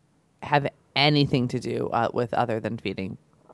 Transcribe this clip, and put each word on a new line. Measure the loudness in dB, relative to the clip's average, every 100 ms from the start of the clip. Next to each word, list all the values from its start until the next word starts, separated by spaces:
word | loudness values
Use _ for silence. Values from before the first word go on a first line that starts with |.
| _ _ _ _
have | 0 0 0 -6 _ 2
anything | 4 4 4 2 0
to | -2
do, | -4 -4 -2
uh, | 0 0
with | 0 -2
other | 0 0 -2
than | -4 -6
feeding | -6 -6 -8 -10 _ _ -18